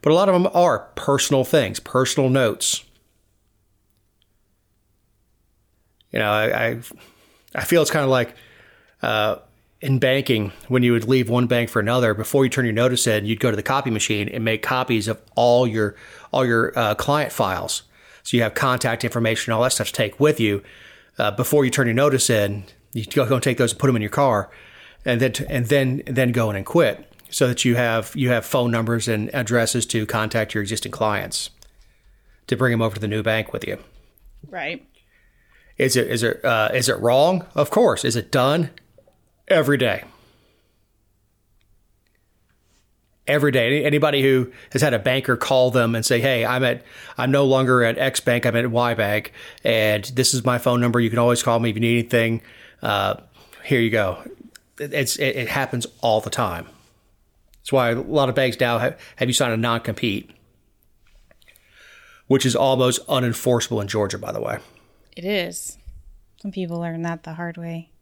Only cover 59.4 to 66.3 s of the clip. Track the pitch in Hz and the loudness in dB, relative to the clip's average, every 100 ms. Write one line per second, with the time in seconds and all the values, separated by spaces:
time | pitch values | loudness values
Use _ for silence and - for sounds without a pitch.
59.4 | 127 113 117 117 117 107 120 101 - - | 0 0 0 -2 -4 -4 -2 -4 -8 -20
60.4 | _ _ _ _ _ _ _ _ _ _ | _ _ _ _ _ _ _ _ _ _
61.4 | _ _ _ _ - - - - _ 135 | _ _ _ _ -20 -20 -20 -20 _ 2
62.4 | 135 117 131 127 127 127 - 135 123 113 | 2 2 2 2 2 0 -2 -2 0 -2
63.4 | - 120 - 110 101 110 101 101 - 53 | 0 0 0 -6 -4 -2 -2 -4 -8 -6
64.4 | - - - _ _ _ _ - 175 208 | -6 -8 -12 _ _ _ _ -12 -6 -4
65.4 | 175 175 - - - - - - _ | -6 -10 -14 -16 -20 -20 -20 -20 _